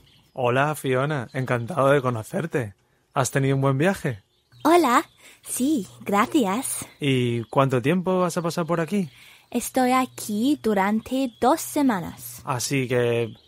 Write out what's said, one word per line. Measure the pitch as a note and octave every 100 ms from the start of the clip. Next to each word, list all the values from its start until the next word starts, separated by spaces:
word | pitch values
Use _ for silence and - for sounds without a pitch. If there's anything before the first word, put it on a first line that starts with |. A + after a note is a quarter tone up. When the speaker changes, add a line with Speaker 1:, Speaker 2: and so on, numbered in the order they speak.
| _ _ _
Speaker 1:
Hola, | - B2 B2 D3 D3+
Fiona. | C#3 B2+ C#3 D3+ A2
Encantado | - B2+ B2 A#2 E3+ C3+
de | C#3+
conocerte. | B2+ A#2 G#2+ F#3+ E3+ D3+ A2 - _ _ _
¿Has | C#3 C3
tenido | D3 C3+ C#3
un |
buen | C3+ C3+
viaje? | F3 F#3+ D3 G#2+ _ _ _ - D4
Speaker 2:
Hola. | F4 C#4+ B3+ - _ - -
Sí, | - - C4 D4+ F#3 -
gracias. | - G3+ - D#4+ G3 G#3 - - - -
Speaker 1:
¿Y | C#3+ C3 A#2+ A#2
cuánto | A2+ C#3 C3+ B2+
tiempo | B2+ F#3 F3+ F#3
vas | F3+ F3+
a |
pasar | E3+ E3+ D#3+
por | E3+
aquí? | D#3 G3+ E3 - - - -
Speaker 2:
Estoy | A#3+ - C4 B3+
aquí | C4 C4 - - G#3 B3+ D4
durante | A3 G3+ F#3+ A3 - C4 C4+ -
dos | A#3+ D#4+
semanas. | - D4+ C4+ G3 E3 - - -
Speaker 1:
Así | - B2+ - C#3 B2
que | B2+ A#2+ A#2 A2+ A2